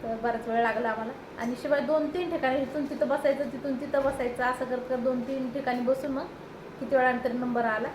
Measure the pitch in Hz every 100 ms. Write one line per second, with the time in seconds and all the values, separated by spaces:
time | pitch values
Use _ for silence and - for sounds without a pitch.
0 | 233 226 233 226 226 226 233 220 233 220
1 | 226 262 - - 233 247 294 285 247 311
2 | 302 359 349 339 269 262 269 302 269 269
3 | 285 277 285 269 277 269 285 254 285 277
4 | 269 269 240 240 247 254 247 247 - 254
5 | 247 247 240 269 254 277 262 247 240 262
6 | 294 269 349 - - - - - 240 269
7 | 254 240 240 240 247 240 233 214 254